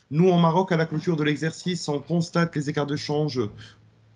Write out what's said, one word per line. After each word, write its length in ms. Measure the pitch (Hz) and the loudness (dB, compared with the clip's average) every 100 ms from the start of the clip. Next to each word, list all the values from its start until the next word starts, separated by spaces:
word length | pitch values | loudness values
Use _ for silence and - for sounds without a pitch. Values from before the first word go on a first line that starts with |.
| - | -4
nous, 180 | 147 185 | 2 4
en 80 | 175 | 6
Maroc, 340 | 165 170 190 | 4 4 2
à 40 | 165 | 0
la 100 | 160 | 0
clôture 300 | 156 180 156 | -2 -2 0
de 80 | |
l'exercice, 640 | 151 143 160 - 175 175 - | 0 0 -4 -4 -6 -4 -4
on 100 | 143 | -6
constate 560 | - 170 165 170 165 151 | -2 -2 0 0 0 0
les 120 | 143 | -4
écarts 180 | 151 139 | -2 -2
de 100 | 156 | -4
change, 440 | - 147 151 123 104 - - - _ _ _ | -2 -2 -2 -2 -4 -6 -20 -20 _ _ _